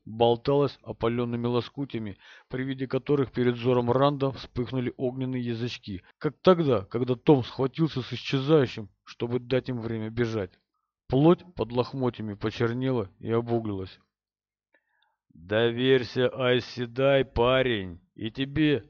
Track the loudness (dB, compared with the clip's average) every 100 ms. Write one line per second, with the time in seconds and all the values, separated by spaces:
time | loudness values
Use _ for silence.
0 | -12 2 4 4 2 2 0 -4 -14 -2
1 | -2 0 -2 -2 0 -2 -2 -10 -8 -8
2 | -10 -12 -20 -20 -12 -8 -6 -6 -4 -4
3 | 0 0 0 2 0 2 2 2 4 4
4 | 4 2 -4 -4 -10 -6 -4 -2 -4 -4
5 | -6 -4 -6 -4 -4 -4 -6 -8 -10 -12
6 | _ -6 -6 2 4 4 4 0 0 -4
7 | -2 0 6 4 4 -4 -4 0 -2 -2
8 | -8 -10 -4 -2 4 4 2 -4 -14 _
9 | -20 -10 -4 -4 -2 -2 -2 -8 -6 -6
10 | -6 -2 -2 -2 -6 _ _ _ _ _
11 | -2 4 6 4 0 -8 -4 -2 -4 -2
12 | -4 -4 -10 -6 -6 -2 -2 -2 -2 -2
13 | -4 _ -2 -2 0 -2 -2 -6 -8 -16
14 | _ _ _ _ _ _ _ _ _ _
15 | _ _ _ -20 -2 0 2 2 4 4
16 | 2 0 0 0 0 0 -2 -10 -8 0
17 | 2 4 2 2 4 4 2 0 -4 -12
18 | _ -10 -10 -6 -6 0 2 2